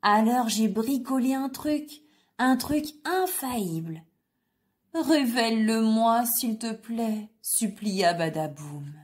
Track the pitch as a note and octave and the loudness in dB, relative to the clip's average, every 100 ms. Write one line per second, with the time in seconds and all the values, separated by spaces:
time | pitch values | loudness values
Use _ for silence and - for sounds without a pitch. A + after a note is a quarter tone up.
0 | G3+ G#3 A3 B3 A3+ G3+ A3 F#3+ A3+ C#4 | 4 4 4 2 2 2 0 2 0 -2
1 | - C4 B3 C4+ C4+ C4+ D4+ D4+ D4+ - | 0 0 0 0 -4 -6 -2 -2 -4 -18
2 | _ _ _ - B3+ C4 - D4+ D4+ - | _ _ _ -2 2 2 2 -2 -4 -10
3 | D4+ F#4 F#4 - C4 B3 F#3+ E3 E3 D#3+ | -4 -2 0 -2 -4 -4 -2 -4 -6 -10
4 | - _ _ _ _ _ _ _ _ E4 | -14 _ _ _ _ _ _ _ _ -6
5 | C4+ D#4 B3+ A#3+ A3+ A3+ A3 A3+ A3 A3 | 2 2 2 0 0 2 2 2 4 4
6 | A3+ A3+ A#3+ - B3 A3 A#3 A3 - A#3 | 4 4 2 0 -2 -4 -6 -8 -8 -4
7 | A3+ G#3+ G#3+ _ - - A3 - G#3 F#3+ | -2 -4 -8 _ -6 -2 -2 -4 -4 2
8 | F3 E3+ E3 D3+ D#3 C#3+ D3 D3 C#3+ D3+ | 2 2 -2 -2 -6 -6 -12 -12 -12 -16